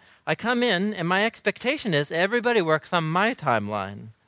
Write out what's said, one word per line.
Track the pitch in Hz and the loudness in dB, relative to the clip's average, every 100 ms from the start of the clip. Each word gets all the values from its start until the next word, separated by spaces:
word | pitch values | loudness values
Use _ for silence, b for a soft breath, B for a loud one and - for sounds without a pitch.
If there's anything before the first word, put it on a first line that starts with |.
| b b - | b b -4
I | 160 | -2
come | 220 247 | 0 0
in | 240 180 208 | 2 2 0
and | 208 170 | -2 -2
my | 190 220 | 0 0
expectation | - 208 - 240 302 233 | -2 -4 -2 -4 -2 0
is | 147 147 | 0 0
everybody | 160 196 240 233 233 | 0 0 2 2 2
works | 160 156 - | 4 0 0
on | 180 | -2
my | 156 175 220 | 0 2 0
timeline. | 262 143 113 104 104 95 104 113 - | 0 0 0 0 -4 -6 -10 -16 -20